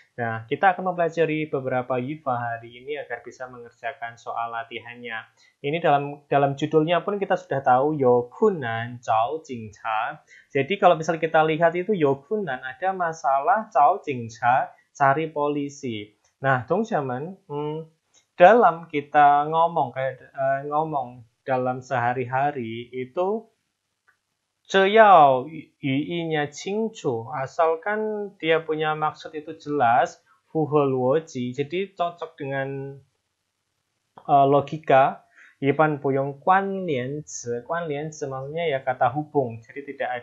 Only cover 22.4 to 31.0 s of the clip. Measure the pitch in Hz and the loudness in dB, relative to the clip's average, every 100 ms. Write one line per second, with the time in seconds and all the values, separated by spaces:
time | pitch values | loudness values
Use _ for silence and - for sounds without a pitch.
22.4 | 143 143 113 113 123 127 127 175 185 220 | -2 -4 -8 -10 -10 -10 -8 -4 -4 -4
23.4 | 214 _ _ _ _ _ _ _ _ _ | -8 _ _ _ _ _ _ _ _ _
24.4 | _ _ - 196 196 214 208 175 143 127 | _ _ -2 2 6 8 10 10 8 6
25.4 | 147 156 - _ 143 135 156 170 165 156 | 0 -10 -16 _ -2 -2 -2 -4 -2 -2
26.4 | 143 - 196 208 220 220 156 117 113 147 | -4 -6 -6 -4 -4 -6 -4 -4 -6 -8
27.4 | 135 - 165 165 208 214 214 214 202 196 | -6 0 0 0 -2 -4 -4 -6 -8 -6
28.4 | 160 160 156 156 156 156 151 156 175 156 | 0 0 0 -4 -2 -2 -4 -6 -12 -14
29.4 | 151 160 147 147 120 123 160 - _ _ | -12 -12 -6 0 2 4 2 -4 _ _
30.4 | _ 160 143 151 139 131 | _ -4 0 2 2 2